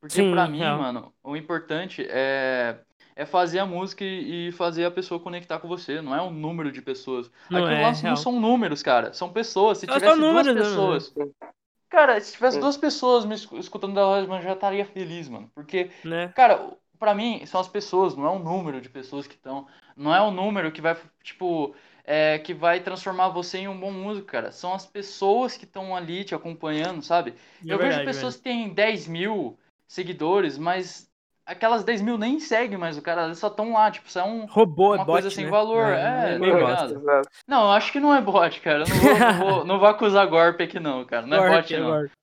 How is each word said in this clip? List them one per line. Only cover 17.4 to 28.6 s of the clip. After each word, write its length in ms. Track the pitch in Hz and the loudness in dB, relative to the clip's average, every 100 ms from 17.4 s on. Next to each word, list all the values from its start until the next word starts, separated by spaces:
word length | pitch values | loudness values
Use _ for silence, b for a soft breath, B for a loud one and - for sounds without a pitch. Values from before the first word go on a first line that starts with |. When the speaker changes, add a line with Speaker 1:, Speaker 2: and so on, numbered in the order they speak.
| - | -6
Speaker 1:
são 140 | 185 | -4
as 80 | 185 | -4
pessoas, 480 | 208 202 180 190 139 | -8 -2 0 0 0
não 100 | 147 | -4
é 40 | |
um 100 | 190 | -4
número 400 | 165 185 165 131 | -4 -6 -6 -10
de 80 | 123 | -12
pessoas 380 | 135 131 143 143 | -18 -12 -12 -12
que 80 | - | -18
tão, 320 | 131 139 139 b b - | -14 -14 -14 b b -8
não 180 | 147 175 | 2 2
é 60 | |
um 100 | 214 | 2
número 400 | 185 202 202 160 | 0 -4 -2 -4
que 80 | 156 | -4
vai, 160 | 156 165 - _ | -4 -4 -8 _
tipo, 540 | - - 180 165 143 b b b - | -20 -8 -4 -2 -4 b b b -4
é, 340 | 151 156 151 | 0 2 0
que 140 | 156 | -4
vai 260 | 165 170 175 | -2 0 0
transformar 480 | 180 180 196 185 185 | -2 -8 -8 -2 -2
você 280 | 180 180 190 | -2 -8 -8
em 100 | 196 | -10
um 100 | 190 | -10
bom 140 | 190 | -10
músico, 360 | 196 196 208 196 | -8 -8 -10 -8
cara. 220 | 127 113 | -8 -8
São 200 | - 180 | -10 -8
as 120 | 190 185 | -8 -10
pessoas 720 | 208 196 - 196 220 254 - | -14 -14 -4 2 2 0 -6
que 80 | - | -16
tão 280 | 196 190 | -14 -8
ali 300 | 185 170 180 | -8 -8 -10
te 100 | 196 | -8
acompanhando, 680 | 160 165 160 160 151 165 170 | -8 -10 -10 -6 -4 -4 -8
sabe? 300 | 143 170 170 - b b 165 | -2 -2 -2 -10 b b -8
Speaker 2:
É 60 | |
Speaker 1:
Eu 40 | 190 | -2
Speaker 2:
verdade, 180 | - - | 0 0
Speaker 1:
vejo 100 | 143 | -2
pessoas 300 | - 247 240 | -4 -6 -8
Speaker 2:
velho. 80 | |
Speaker 1:
que 60 | 262 | -6
têm 240 | 240 | -6